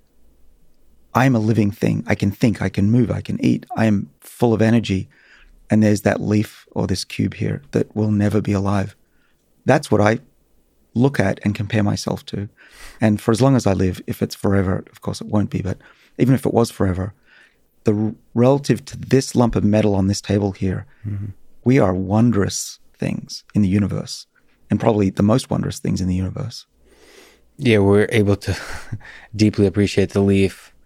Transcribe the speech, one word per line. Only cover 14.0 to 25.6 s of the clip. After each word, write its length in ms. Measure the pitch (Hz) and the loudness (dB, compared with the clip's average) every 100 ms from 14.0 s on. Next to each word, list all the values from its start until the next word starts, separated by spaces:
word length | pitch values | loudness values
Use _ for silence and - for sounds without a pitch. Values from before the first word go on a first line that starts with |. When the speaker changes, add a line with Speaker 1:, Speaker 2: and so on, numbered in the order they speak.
| - | -8
Speaker 1:
if 140 | 113 | -6
it's 140 | 107 - | -6 -4
forever, 500 | 107 98 92 95 - | 0 0 0 -4 -8
of 100 | - | -12
course 180 | - - | -10 -10
it 60 | 220 | -4
won't 220 | 104 98 | -2 -2
be, 120 | - | -4
but 160 | 95 - - _ _ - | -6 -8 -12 _ _ -2
even 140 | 123 131 | 2 2
if 100 | - | 2
it 80 | |
was 160 | 113 117 | 2 0
forever, 420 | - 98 90 95 - _ _ _ _ _ _ | 0 -2 -2 -6 -10 _ _ _ _ _ _
the 100 | - | -2
r-, 200 | 104 107 - _ | 0 -2 -6 _
relative 520 | 117 123 143 143 113 - | 2 4 4 0 -2 -4
to 120 | - | -14
this 380 | - 127 - - | 0 0 2 0
lump 200 | 117 113 | 2 2
of 60 | |
metal 320 | 101 107 110 98 | 2 2 2 2
on 120 | 95 | 0
this 140 | 101 | -2
table 300 | - 101 101 | -2 0 0
here, 320 | 92 98 95 98 _ 104 | -2 -4 -4 -8 _ -10
Speaker 2:
Mm-hmm. 260 | 101 101 - - - 120 | -10 -10 -14 -20 -4 2
Speaker 1:
we 140 | 135 | 2
are 140 | 110 | 2
wondrous 840 | 95 92 107 120 101 95 - - - _ _ | 0 0 2 2 2 -2 -4 -10 -14 _ _
things 460 | 50 - - - - 104 | -6 -6 -10 -18 -4 0
in 60 | |
the 40 | 98 | 2
universe, 600 | 101 95 50 - - - _ _ _ - | 2 0 -4 -8 -14 -18 _ _ _ -4
and 100 | - | 0
probably 300 | 113 107 98 | 2 2 2
the 140 | - | 2
most 260 | 101 127 - | 2 2 0
wondrous 300 | 95 | -4